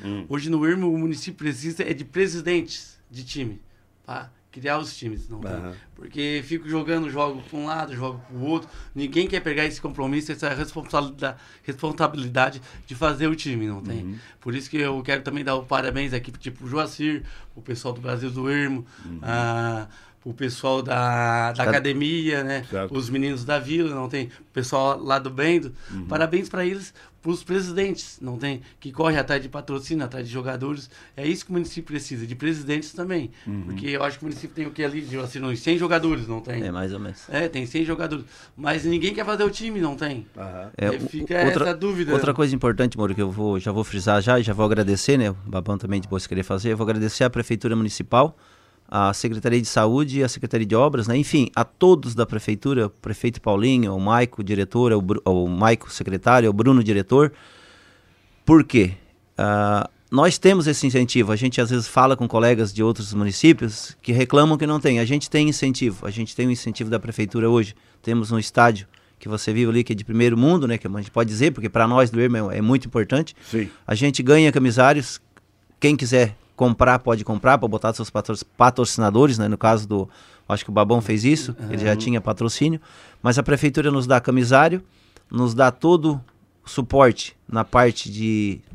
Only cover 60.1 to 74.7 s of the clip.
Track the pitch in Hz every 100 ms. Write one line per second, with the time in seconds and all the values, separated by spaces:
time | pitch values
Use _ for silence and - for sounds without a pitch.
60.1 | 131 170 - 190 190 151 143 135 123 123
61.1 | 123 104 107 127 127 117 123 113 131 131
62.1 | 131 120 113 117 113 104 101 110 107 101
63.1 | 104 101 - 160 151 117 107 - - -
64.1 | 120 123 143 156 151 151 151 139 120 117
65.1 | 143 - 151 151 147 135 127 123 95 101
66.1 | 110 110 - 123 123 117 - 110 117 113
67.1 | 113 107 117 113 120 107 - _ _ -
68.1 | 117 107 113 - - 120 104 - _ _
69.1 | _ 104 107 - 110 117 117 117 104 107
70.1 | 113 120 117 139 180 131 113 95 101 98
71.1 | 117 117 107 151 117 104 113 113 127 120
72.1 | 113 123 117 101 98 110 135 - 117 104
73.1 | 131 160 - - 113 98 - - 107 143
74.1 | 139 127 151 156 135 127